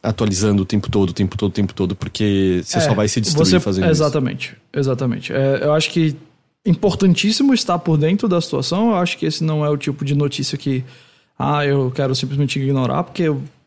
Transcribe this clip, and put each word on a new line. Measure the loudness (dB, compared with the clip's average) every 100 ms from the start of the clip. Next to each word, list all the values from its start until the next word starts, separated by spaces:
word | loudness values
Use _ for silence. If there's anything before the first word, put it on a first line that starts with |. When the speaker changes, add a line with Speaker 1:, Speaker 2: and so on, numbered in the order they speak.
Speaker 1:
atualizando | -4 -2 0 2 2 2
o | 2
tempo | -2 0
todo, | 0 0
o |
tempo | 0 -2 0
todo, | -2
o |
tempo | 0 -4
todo, | -2 -4
porque | -4 -8 -2 0 2 2 0
você | -2 -2
Speaker 2:
É, |
Speaker 1:
só | 0
vai | 2 2
se | 0
destruir | 0 2 4
Speaker 2:
você, | 4
Speaker 1:
fazendo | 2 0
isso. | 2
Speaker 2:
exatamente, | 2 2 0 -4 -6 -12 -14 _
exatamente. | -4 -2 -2 -2 -4 -4
É, | -2 0 0
eu | 2
acho | 0 0
que | 0 0 -2 -14 _ _ _ -2
importantíssimo | 2 0 2 2 4 2 2 2
estar | 2 2 -2
por | 2 2
dentro | 2 2 2
da | 0
situação, | 0 -4 -2 0 2
eu | 2
acho | 0 -2
que | -4
esse | -2
não | -2 0 0
é |
o | -2
tipo | -4 -4 -2
de | 0
notícia | 0 -2 -6 -4
que, | -4 -4 -6 -18 -20 _ _ _
ah, | -2 0 0
eu | 0 0
quero | -2 -2 -2
simplesmente | -2 -2 -2 -2
ignorar, | -2 0 0 -2
porque | -4 -2
eu | -2 -2 -8 _